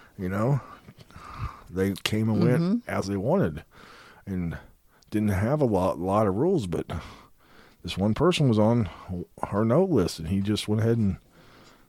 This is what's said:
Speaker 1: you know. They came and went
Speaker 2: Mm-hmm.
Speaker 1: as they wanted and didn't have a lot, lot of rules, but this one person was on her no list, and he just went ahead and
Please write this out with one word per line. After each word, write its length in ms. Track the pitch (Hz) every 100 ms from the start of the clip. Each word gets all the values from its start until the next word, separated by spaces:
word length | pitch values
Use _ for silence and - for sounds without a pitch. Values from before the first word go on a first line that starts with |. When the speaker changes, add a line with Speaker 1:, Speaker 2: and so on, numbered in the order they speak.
| - -
Speaker 1:
you 100 | 92
know. 320 | 98 120 143 - - - - - - - - - - -
They 220 | 90 95 98
came 240 | - 107 110
and 120 | 107
went 200 | 175 151
Speaker 2:
Mm-hmm. 280 | 175 233 -
Speaker 1:
as 160 | - 190
they 100 | 202
wanted 480 | 113 196 92 73 - - - - - - -
and 320 | 92 85 76 - _ _ _ _
didn't 180 | 107 107
have 300 | 92 113 151
a 40 | 127
lot, 320 | 95 92 67
lot 260 | 92 104 107
of 80 | 98
rules, 300 | 170 180 92
but 200 | 78 - 82 - - - _ _ - - _
this 160 | 90 87
one 160 | 104
person 340 | 107 170 175 135
was 100 | 107
on 300 | 107 120 107 - - 87 - - -
her 140 | 98
no 220 | 113 143
list, 340 | 190 127 85 -
and 100 | 80
he 120 | 98
just 260 | 98 104 -
went 120 | 110
ahead 160 | 113 117
and 220 | 101 - _ - - - - -